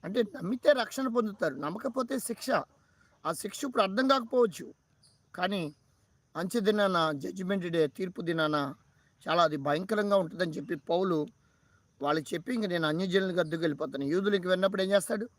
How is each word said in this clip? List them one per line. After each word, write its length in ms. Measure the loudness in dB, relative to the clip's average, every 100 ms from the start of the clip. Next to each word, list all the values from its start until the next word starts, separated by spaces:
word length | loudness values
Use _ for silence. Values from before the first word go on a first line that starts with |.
అంటే 180 | -4 -2
నమ్మితే 500 | -2 -2 -6 0 2
రక్షణ 360 | 4 2 -4 -2
పొందుతారు, 460 | 0 -2 -2 -4
నమ్మకపోతే 640 | -2 -6 -4 -6 -4 -4 -4
శిక్ష. 320 | -4 -8 -2 -2 -2 _ _ _ _ _ -6
ఆ 60 |
శిక్ష 280 | -4 -6 -6
ఇప్పుడు 180 | -4 2
అర్థం 260 | 2 2 4
కాకపోవచ్చు, 680 | 2 2 2 2 0 -16 -18 _ _ _ _ _
కానీ 400 | -4 -2 0 -4 -8 _ _ _ _ _ -6
అంచె 240 | -2 0
దినాన, 520 | 2 4 4 4 2
జడ్జిమెంట్ 520 | 0 -6 -6 -2 -2 0
డే, 200 | 2 2
తీర్పు 360 | 0 -8 -6
దినాన 520 | -4 0 2 2 -2 -6 _ _ _ _ -2
చాలా 140 | 4
అది 140 | 4 2
భయంకరంగా 600 | 0 -2 0 -2 4 4
ఉంటుందని 340 | 2 -2 -4
చెప్పి 260 | -4 -6 -8
పౌలు 500 | -2 0 2 0 -2 _ _ _ _ _ _ _
వాళ్ళకి 320 | 0 0 0
చెప్పి, 200 | -6 -4
"ఇంక 100 | -2
నేను 240 | 0 0 0
అన్యజనుల 520 | 0 2 2 2 0
గద్దకు 200 | 0 0
వెళ్ళిపోతాను." 440 | -2 -2 -6 -4
యూదులు 320 | -2 0 2 0
ఇంక 100 | 2
విన్నప్పుడు 360 | 2 2 0
ఏం 80 | 2
చేస్తాడు? 400 | 2 2 -4 -6